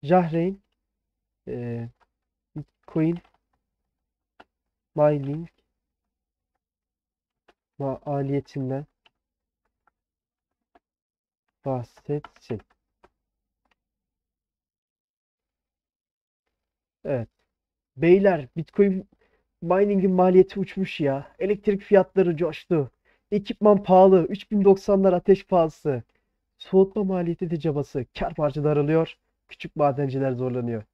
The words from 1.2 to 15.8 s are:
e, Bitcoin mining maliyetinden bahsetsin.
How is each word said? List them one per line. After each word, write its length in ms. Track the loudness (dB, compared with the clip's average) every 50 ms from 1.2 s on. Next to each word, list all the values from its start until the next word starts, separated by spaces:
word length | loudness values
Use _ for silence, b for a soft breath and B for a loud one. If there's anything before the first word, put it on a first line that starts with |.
| _ _ _ _ _ -14
e, 420 | -12 -10 -10 -10 -10 -10 -10 -14 _ _ _ _ _ _ _ _ _ _ _ _ _
Bitcoin 640 | -18 -18 _ _ _ _ -8 -4 -2 -2 -2 -2 -4 _ _ _ _ _ _ _ _ _ _ _ _ _ _ _ _ _ _ _ _ _ _ _ _ -20 _ _ _ _ _ _ _ _ _ _
mining 520 | 0 0 0 0 -2 -4 -8 -8 -10 -10 -14 _ _ _ _ _ _ _ _ _ _ _ _ _ _ _ _ _ _ _ _ _ _ _ _ _ _ _ _ _ _ _ _ _ _ _ _ _ _ _ _ _ _ _ _ _ _
maliyetinden 1040 | -8 -8 -8 -8 _ -8 -6 -6 -4 -4 -4 -6 -6 _ -10 -8 -8 -6 -8 -8 -10 _ _ _ _ _ _ _ _ _ _ _ _ _ _ _ _ _ _ _ _ _ _ _ _ _ _ _ _ _ _ _ _ _ _ _ _ _ _ _ _ _ _ _ _ _ _ _ _ _ _ _ _ _ _ _ _
bahsetsin. 960 | -8 -6 -6 -8 -12 _ _ _ -8 -8 -8 -8 -12 _ _ _ _ -12 -12 -12 _ _ _ _ _ _ _ _ _ _ _ _ _ _ _ _ _ _ _ _ _ _ _ _ _ _ _ _ _ _ _ _ _ _ _ _ _ _ _ _ _ _ _ _ _ _ _ _ _ _ _ _ _ _ _ _ _ _ _ _ _ _ _